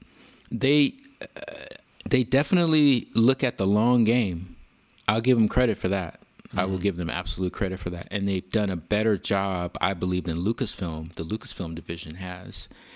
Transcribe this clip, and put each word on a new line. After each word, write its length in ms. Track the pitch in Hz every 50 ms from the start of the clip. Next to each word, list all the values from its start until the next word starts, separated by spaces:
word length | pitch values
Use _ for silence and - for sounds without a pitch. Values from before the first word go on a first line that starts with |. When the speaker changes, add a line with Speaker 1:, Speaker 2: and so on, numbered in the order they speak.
| - _ _ - - - - - - -
Speaker 1:
they, 440 | - 107 127 135 147 147 143 - - - - - _ _
uh, 300 | - - - - - - - - 65 - - - _ _ _ _ - -
they 140 | 127 131
definitely 840 | 123 - 131 135 151 - 190 175 170 160 160 156 147 143 131 117 - - -
look 280 | 117 113 127 131 - 139
at 120 | 120 - -
the 80 | 98
long 380 | 98 104 107 113 123 123 120 113
game. 520 | 107 120 127 110 95 87 82 92 90 82 - - _ _ _ _ _ _ - _ -
I'll 120 | 107 117
give 140 | 113 131 123 117
'em 100 | 110 104
credit 280 | - 127 127 117 104 -
for 100 | - 92
that. 320 | 98 95 90 - - - - _ _ - - - -
I 120 | 90 92
will 80 | 95 95
Speaker 2:
Mm-hmm. 80 | 92
Speaker 1:
give 140 | 90 101 85 87
them 100 | 85 -
absolute 460 | 62 90 90 - - 90 92 87 -
credit 260 | - 101 92 92 -
for 80 | - 90
that. 180 | 87 85 90 -
And 180 | 101 104 98 98
they've 200 | 98 92 - _
done 180 | - 107 104 95
a 80 | 92
better 400 | 82 - - 104 104 107 113 104
job, 640 | 90 - - 104 98 98 98 92 87 87 85 - -
I 140 | 87 95 98
believe, 300 | 85 92 92 92 90 -
than 120 | 82 80
Lucasfilm, 800 | 85 87 104 120 - 120 - - - 92 85 80 80 80 76 -
the 80 | - 82
Lucasfilm 500 | 78 107 107 - - - - 90 82 82
division 420 | 82 - - 85 82 - 78 80
has, 520 | 92 92 90 90 90 95 101 104 - - - - - - - -